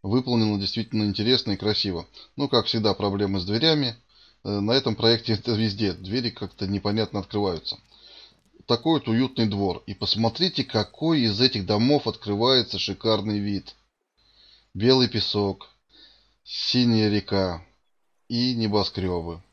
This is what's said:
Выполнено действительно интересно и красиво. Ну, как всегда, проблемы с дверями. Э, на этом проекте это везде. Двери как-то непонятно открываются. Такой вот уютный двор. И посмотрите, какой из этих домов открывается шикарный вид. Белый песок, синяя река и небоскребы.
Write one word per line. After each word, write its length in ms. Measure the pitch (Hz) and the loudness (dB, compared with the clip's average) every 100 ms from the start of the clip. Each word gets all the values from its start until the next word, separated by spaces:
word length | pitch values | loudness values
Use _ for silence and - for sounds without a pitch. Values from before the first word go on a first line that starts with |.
Выполнено 560 | 98 120 123 120 107 104 | 0 0 2 2 2 0
действительно 440 | 98 - 110 110 | -2 -4 -4 -2
интересно 480 | 104 98 107 127 - | 0 0 0 0 0
и 60 | 98 | -2
красиво. 500 | 104 104 101 85 - - - - | -2 -2 -2 -4 -8 -20 -18 -6
Ну, 120 | 139 | 0
как 180 | 120 - | 0 0
всегда, 280 | 113 104 | 0 0
проблемы 460 | 98 104 98 101 98 | 0 -2 0 -2 -2
с 60 | 90 | -2
дверями. 500 | 110 160 151 131 113 _ _ - _ | 0 2 2 -2 -8 _ _ -20 _
Э, 160 | - 101 | -6 -2
на 120 | 101 | 2
этом 240 | 131 131 107 | 2 0 2
проекте 380 | 113 117 - | 2 2 0
это 180 | 107 - | -2 0
везде. 420 | 107 110 101 104 | 0 0 0 -2
Двери 360 | 82 92 120 117 | -2 -6 -4 -4
как-то 360 | - 98 - 95 | -8 -12 -6 -4
непонятно 520 | 101 104 107 104 101 | -2 0 -2 -2 -4
открываются. 580 | 92 104 101 82 - - _ - - - - _ _ _ - | -4 -2 -2 -2 -8 -12 _ -20 -20 -20 -20 _ _ _ -2
Такой 340 | 120 160 160 | 0 2 0
вот 80 | - | 2
уютный 400 | 113 131 - 113 | 0 0 0 0
двор. 360 | 101 98 85 - | 0 -2 -4 -10
И 80 | |
посмотрите, 720 | 101 101 104 113 113 180 - | -8 -4 0 0 0 -2 -2
какой 580 | 123 113 104 - 160 160 | -2 -2 -2 -2 0 2
из 180 | 113 104 | 2 2
этих 260 | 127 117 92 | 0 0 0
домов 420 | 107 120 147 117 | 2 4 2 0
открывается 720 | - 104 101 120 131 110 98 | -6 -4 0 4 2 0 -4
шикарный 600 | - 95 110 107 101 104 | -6 -4 0 0 0 -2
вид. 360 | 101 98 - _ _ _ _ _ _ _ _ _ _ | -2 -4 -8 _ _ _ _ _ _ _ _ _ _
Белый 340 | 95 117 131 120 | 0 4 6 4
песок, 640 | 110 - 104 101 95 - _ _ _ - _ _ _ | 0 -2 0 -2 -4 -12 _ _ _ -20 _ _ _
синяя 680 | - - - 123 120 113 107 | -14 -8 -2 2 4 4 4
река 540 | 104 - 98 92 82 85 _ _ _ _ _ _ | 2 0 0 0 -4 -12 _ _ _ _ _ _
и 260 | 117 127 120 | -2 0 0
небоскребы. 880 | 110 104 95 - 92 87 82 85 - | 0 0 0 -2 -2 -2 -6 -12 -16